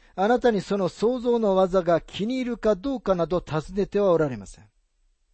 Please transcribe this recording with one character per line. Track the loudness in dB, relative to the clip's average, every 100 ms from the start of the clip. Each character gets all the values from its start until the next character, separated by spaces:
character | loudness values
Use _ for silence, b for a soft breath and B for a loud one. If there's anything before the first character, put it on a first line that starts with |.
| b -2
あ | 2
な | 2
た | 2
に | 0
そ | -2 -2
の | -2
創 | 0 -2 0
造 | 0 0
の | 2 2
技 | 2 2
が | 2 0
気 | -2 -6 -4
に | -4
入 | -4
る | -2
か | -2 0
ど | -2 -4
う |
か | -2
な | 0 0
ど | -2
尋 | -4 -6 -4 -4
ね | -2
て | 0
は | 4
お | 4
ら | 2
れ | -4
ま | -12
せ | -20
ん。 | -20 _ _ _ _ _ _